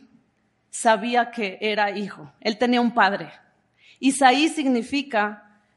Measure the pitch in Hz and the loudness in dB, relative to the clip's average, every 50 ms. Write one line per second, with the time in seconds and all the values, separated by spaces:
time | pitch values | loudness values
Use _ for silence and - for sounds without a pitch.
0 | _ _ _ _ _ _ _ _ _ _ _ _ _ _ - - - 240 220 208 | _ _ _ _ _ _ _ _ _ _ _ _ _ _ -10 -2 2 2 2 2
1 | 202 240 240 240 233 240 240 240 214 196 185 - 208 214 208 208 208 202 196 202 | 0 0 0 0 0 -2 -4 -6 -6 -6 -6 -6 -6 -4 -2 0 -2 -2 -2 -4
2 | 208 185 - - 151 143 - _ - 220 233 - 247 240 247 247 240 233 240 240 | -8 -8 -10 -14 -20 -20 -18 _ -4 -4 -2 0 0 2 2 2 2 2 2 2
3 | 202 190 202 - 165 151 - - _ _ _ _ _ _ _ _ _ _ _ _ | 2 2 2 -2 -6 -12 -18 -20 _ _ _ _ _ _ _ _ _ _ _ _
4 | - 262 262 - 269 254 262 277 302 320 311 311 294 269 254 233 226 - 269 285 | 0 0 2 4 4 4 4 4 2 0 0 -2 -2 -2 -2 -2 -2 -4 -4 -6
5 | 277 - - 208 208 208 214 - - _ _ _ _ _ _ | -4 -2 -2 -2 -2 -2 -4 -10 -18 _ _ _ _ _ _